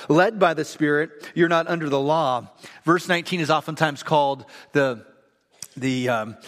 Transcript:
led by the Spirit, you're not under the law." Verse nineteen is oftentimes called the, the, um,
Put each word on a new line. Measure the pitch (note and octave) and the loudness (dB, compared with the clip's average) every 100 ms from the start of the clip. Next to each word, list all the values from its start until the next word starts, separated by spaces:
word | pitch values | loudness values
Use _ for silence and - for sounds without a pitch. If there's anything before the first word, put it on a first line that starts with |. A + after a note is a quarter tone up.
| - | 0
led | D3+ F3+ A3 | 4 4 4
by | F3+ | 2
the | D#3 | 2
Spirit, | D3+ - D3 D3 D#3+ - - | -6 -2 0 0 -2 -8 -8
you're | D#3+ E3+ | 0 2
not | E3+ E3 | 2 0
under | E3+ D3+ | -4 -2
the | C#3 | 0
law." | C#3 D#3+ C#3+ B2 G#2+ _ - - | 0 0 0 -2 -6 _ -20 -8
Verse | D#3+ F3 F3 | 0 2 2
nineteen | F3 E3 F3+ | -2 -2 -4
is | D3+ | 0
oftentimes | D#3 D3+ D3+ D#3 C#3 | 0 -2 -2 -2 -2
called | - D#3 C#3+ C3+ - - - | -2 0 0 -4 -10 -20 -4
the, | D3 C3+ A#2 - _ _ _ _ - - - | 0 0 -2 -12 _ _ _ _ -20 -18 -6
the, | C3 B2+ B2 | -4 -2 -2
um, | A#2 A2 A2 | -2 -4 -12